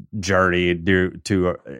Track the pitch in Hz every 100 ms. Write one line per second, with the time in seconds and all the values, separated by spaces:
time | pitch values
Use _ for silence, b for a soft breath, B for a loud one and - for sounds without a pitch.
0 | - 107 90 92 92 90 90 87 85 92
1 | 90 - - 98 90 - 71